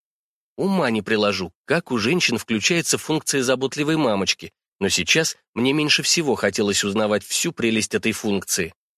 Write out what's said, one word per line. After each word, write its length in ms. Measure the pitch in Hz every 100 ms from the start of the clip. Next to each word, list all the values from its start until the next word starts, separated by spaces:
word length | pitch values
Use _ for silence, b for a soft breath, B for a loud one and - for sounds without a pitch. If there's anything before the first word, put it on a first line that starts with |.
| _ _ _ _ _ -
«Ума 320 | 190 190 131
не 120 | 113
приложу, 520 | 98 110 104 95 90 _ -
как 260 | 160 -
у 60 | 120
женщин 400 | 110 175 - 113
включается 600 | - 110 - 170 - 127
функция 440 | - 156 - 139
заботливой 520 | 123 127 131 143 147 160
мамочки», 560 | 131 101 92 - 80 _ _ -
но 100 | 98
сейчас 480 | 90 92 160 160 - _
мне 200 | - 131
меньше 300 | 151 151 -
всего 320 | - 175 147 104
хотелось 480 | 104 107 101 98
узнавать 400 | 101 104 107 104
всю 280 | - - 165
прелесть 420 | - 117 110 104
этой 200 | 104 117
функции. 600 | - 107 98 - - 82 - _